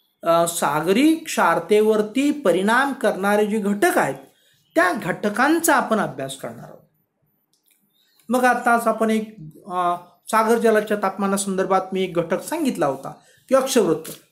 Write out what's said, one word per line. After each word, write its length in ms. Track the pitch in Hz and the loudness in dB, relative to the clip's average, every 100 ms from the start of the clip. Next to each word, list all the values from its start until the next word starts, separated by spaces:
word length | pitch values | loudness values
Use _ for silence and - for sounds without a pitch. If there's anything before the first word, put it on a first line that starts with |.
| _ _ | _ _
अ, 240 | 170 170 170 | 0 2 2
सागरी 680 | - 160 151 160 202 311 311 | 0 -2 0 0 2 4 2
क्षारतेवरती 1160 | - - 180 170 170 214 214 214 208 262 285 | -2 0 2 2 2 2 4 2 0 0 -2
परिणाम 640 | 294 196 175 202 240 277 | 0 0 2 2 2 0
करणारे 520 | 262 214 185 196 208 214 | -2 -2 0 0 2 0
जे 140 | 220 | 0
घटक 380 | 196 202 349 - | -2 0 0 2
आहेत, 180 | 147 135 - _ _ _ _ 311 | -2 -4 -14 _ _ _ _ 0
त्या 160 | 359 | 0
घटकांचा 840 | 285 220 214 208 208 269 330 330 262 | 0 -6 -4 -4 0 2 2 2 2
आपण 240 | - 214 | 2 -2
अभ्यास 380 | 160 139 135 - | -2 -6 -10 -10
करणार 280 | 123 117 147 | -12 -14 -18
आहोत. 160 | - _ _ _ _ _ _ _ _ _ _ _ _ _ _ - | -20 _ _ _ _ _ _ _ _ _ _ _ _ _ _ -4
मग 140 | 247 | 0
आताच 440 | 247 240 240 233 226 | 2 2 2 2 2
आपण 220 | 220 220 | 0 0
एक, 260 | 220 214 - 156 - - | 0 -2 -12 -20 -20 -8
अ, 280 | 180 175 175 - _ - | -2 -2 -2 -8 _ -2
सागर 260 | 220 220 233 | 0 2 2
जलाच्या 400 | 220 214 208 208 | 4 2 2 -2
तापमानासंदर्भात 840 | 190 196 196 196 196 185 185 190 185 | -2 -2 -2 -2 -2 -2 0 0 0
मी 100 | 190 | -4
एक 100 | 185 | -4
घटक 300 | 170 165 190 | -2 -2 -4
सांगितला 420 | - 320 277 190 143 | -6 -4 -4 -2 -2
होता 280 | 135 147 - _ _ - | -4 -10 -18 _ _ 0
की 60 | 262 | 0
अक्षवृत्त 560 | 262 247 175 160 - - _ | 2 2 2 0 -6 -18 _